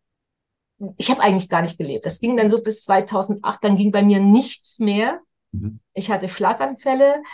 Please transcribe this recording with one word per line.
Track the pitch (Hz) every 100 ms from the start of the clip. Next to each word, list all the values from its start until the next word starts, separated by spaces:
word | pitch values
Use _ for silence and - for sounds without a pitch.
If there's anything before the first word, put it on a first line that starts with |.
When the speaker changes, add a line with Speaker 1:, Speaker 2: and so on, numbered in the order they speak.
| _ _ _ _ _ _ _ _ 202 -
Speaker 1:
ich | -
habe | 254
eigentlich | 208 190 -
gar | 170
nicht | 170 -
gelebt. | 147 - 180
Das | -
ging | 233 240
dann | 214
so | 226
bis | 220 214
zweitausendacht, | - 220 214 202 190 202 202 -
dann | 208 196
ging | 208
bei | 202
mir | 202 196
nichts | 196 226 - - - -
mehr. | 214 202 233 359 - _ _
Speaker 2:
Mhm. | 92 104 107 _
Speaker 1:
Ich | - 214
hatte | 196 185
Schlaganfälle, | - 196 226 269 262 269 262 277 285 294